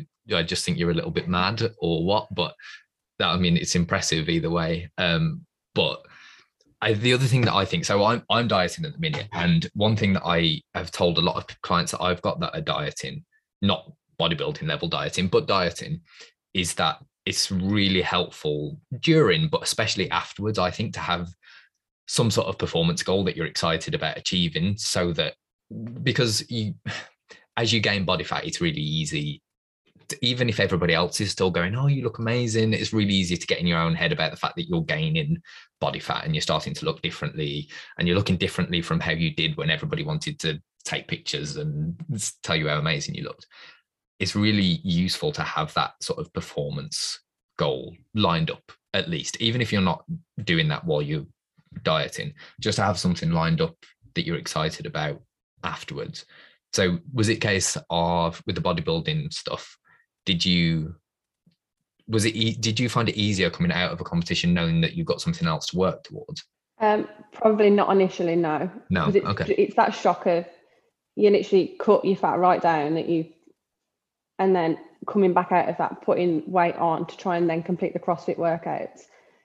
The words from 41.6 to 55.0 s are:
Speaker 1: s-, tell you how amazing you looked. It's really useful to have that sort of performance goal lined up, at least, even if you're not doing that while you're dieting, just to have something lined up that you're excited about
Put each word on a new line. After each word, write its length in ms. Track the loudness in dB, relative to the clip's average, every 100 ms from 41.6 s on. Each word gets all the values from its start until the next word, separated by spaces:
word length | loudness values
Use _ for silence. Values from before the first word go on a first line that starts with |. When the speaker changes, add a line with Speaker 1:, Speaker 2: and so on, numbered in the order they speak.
| -6 -4 -4 -6 -6
Speaker 1:
s-, 220 | -6 -6 -8
tell 120 | -2 0
you 140 | 2
how 80 | 0
amazing 340 | 0 -2 -4 -8
you 80 |
looked. 220 | -10 -12 -20 -20 -20 -20 _ _ _ -6
It's 160 | -2 2
really 420 | 2 4 4 2 2
useful 480 | 2 2 0 -4
to 100 | -2
have 300 | -4 -2 -2
that 180 | 0 -2 -4
sort 180 | -6 -6
of 120 | -6
performance 880 | -8 -8 -6 -6 -6 -8 -6 -6 -8 _ _ _ -4
goal 360 | -2 -2 -8 -16 _ 0
lined 340 | 2 2 0
up, 220 | -4 -14 -20 -6
at 160 | -4 -2
least, 300 | -6 -6 -2
even 180 | -2 0
if 140 | 0
you're 80 | 2
not 240 | 2 0 -8 -12 _ -8 0
doing 240 | 2 2
that 160 | 0 -2
while 160 | -2
you're 240 | 0 -4 -8 _ _ _ _ -6
dieting, 500 | 0 0 -2 -6 -10 -12 -20 -6
just 160 | -4 0
to 60 |
have 140 | 0 2
something 340 | 0 0 0
lined 280 | 2 2 2
up 140 | 0 -4 -20 _ -8 -6
that 100 | -4
you're 120 | -4
excited 480 | -4 -2 -2 -4 -8
about 340 | -4